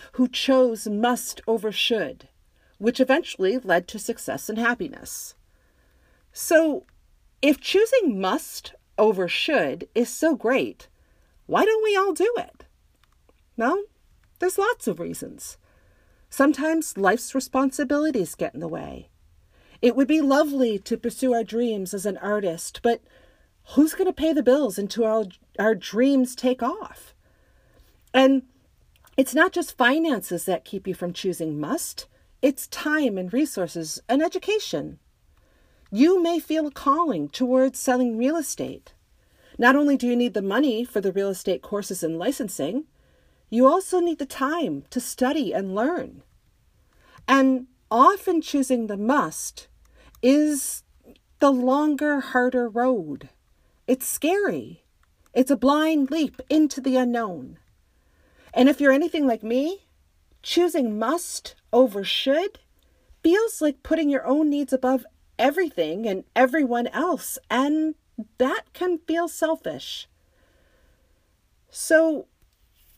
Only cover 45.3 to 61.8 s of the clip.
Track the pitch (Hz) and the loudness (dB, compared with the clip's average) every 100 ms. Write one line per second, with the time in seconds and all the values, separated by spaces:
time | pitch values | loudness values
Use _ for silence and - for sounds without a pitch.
45.3 | 311 208 - 196 190 262 349 - - _ | 0 -2 -4 -4 -2 -2 -4 -8 -14 _
46.3 | _ _ _ _ _ _ _ _ - - | _ _ _ _ _ _ _ _ -14 2
47.3 | 269 262 262 254 _ _ 226 311 392 - | 4 4 2 -4 _ _ 6 6 6 0
48.3 | 339 - 285 254 254 220 202 214 285 160 | -2 0 -2 0 0 -2 -4 0 0 0
49.3 | - - - - _ _ _ - _ 247 | -6 -12 -14 -20 _ _ _ -20 _ 2
50.3 | 285 302 285 - - - _ - - _ | 4 2 -2 -6 -10 -16 _ -20 -20 _
51.3 | _ 285 254 254 277 302 277 294 285 - | _ 2 4 2 2 2 0 0 -2 0
52.3 | 247 247 254 240 214 254 240 156 135 - | 0 2 0 -2 0 0 0 -4 -10 -14
53.3 | _ _ _ _ _ - 262 - - 294 | _ _ _ _ _ -2 -2 -2 -4 0
54.3 | 392 381 160 113 170 _ _ _ _ _ | 0 0 -4 -8 -16 _ _ _ _ _
55.3 | - 262 277 262 294 311 311 262 320 294 | 0 2 2 2 2 2 2 0 0 -2
56.3 | - - 311 302 - 262 254 247 240 220 | -4 0 2 2 0 0 0 2 0 -4
57.3 | 165 131 - _ _ _ _ _ _ _ | -8 -12 -18 _ _ _ _ _ _ _
58.3 | _ _ - 262 294 285 269 330 330 277 | _ _ 4 4 6 4 4 2 0 0
59.3 | 226 214 247 302 392 _ _ _ _ _ | 0 -2 -2 -2 -4 _ _ _ _ _
60.3 | _ - 339 349 320 233 208 226 339 - | _ -2 2 2 2 -2 0 -2 -2 -4
61.3 | - - - _ 240 | -12 -14 -20 _ 4